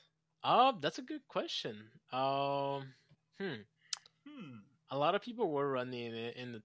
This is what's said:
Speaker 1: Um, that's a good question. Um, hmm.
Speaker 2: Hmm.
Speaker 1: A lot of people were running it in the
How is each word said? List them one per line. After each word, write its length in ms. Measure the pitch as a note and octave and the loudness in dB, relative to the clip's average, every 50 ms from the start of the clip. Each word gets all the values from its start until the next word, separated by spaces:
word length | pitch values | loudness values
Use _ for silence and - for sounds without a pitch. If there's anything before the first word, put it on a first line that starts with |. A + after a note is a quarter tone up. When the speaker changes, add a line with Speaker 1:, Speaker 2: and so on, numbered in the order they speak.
| _ _ _ _ _ _ _ _ - | _ _ _ _ _ _ _ _ 4
Speaker 1:
Um, 340 | C3 E3+ A3 B3+ C4+ B3 E3+ | 6 8 8 8 6 6 2
that's 180 | C3+ E3 - - | 0 -2 -2 -2
a 20 | |
good 260 | B3+ - D#4+ D4+ - | -6 -8 -8 -10 -10
question. 480 | - - F#3 D4+ E4 - - - C3+ G#2+ G#2 A2 A2 - - _ _ C3 | -6 -4 -4 -2 -2 -4 -4 -4 -6 -6 -8 -12 -18 -20 -20 _ _ -2
Um, 800 | B2+ C3+ C3+ C#3 C#3 C#3 C#3 C#3 C#3 C#3 C#3 C#3 C#3 C3+ C3 B2+ - _ _ - _ _ _ _ - | 0 2 2 2 2 2 2 2 0 0 0 -2 -4 -6 -8 -14 -18 _ _ -20 _ _ _ _ -8
hmm. 220 | G3 F3+ C3 G#2+ G2+ - _ _ _ _ - - - _ _ _ - C#4+ | -6 -6 -6 -8 -10 -16 _ _ _ _ -10 -10 -10 _ _ _ -20 -18
Speaker 2:
Hmm. 280 | D4+ C4+ F3+ C#3 A#2+ G#2+ G2 - _ _ _ - | -16 -14 -14 -12 -14 -16 -18 -20 _ _ _ -4
Speaker 1:
A 80 | C3 | 0
lot 180 | C#3 D3 E3 F#3+ | 2 4 4 4
of 60 | G3 | 2
people 300 | - B3 A3+ A#3+ A3 E3 | 0 -4 -2 0 0 2
were 180 | D3 C#3 C#3+ C#3 | 2 2 2 2
running 440 | C3+ B2+ B2 B2+ B2+ A#2+ A#2+ A#2 A2+ | 2 0 0 -2 -4 -4 -4 -4 -4
it 220 | A2+ A2+ A#2+ - | -4 -6 -6 -6
in 160 | B2 B2 B2 A#2 | -8 -8 -8 -10
the 80 | G#2+ | -10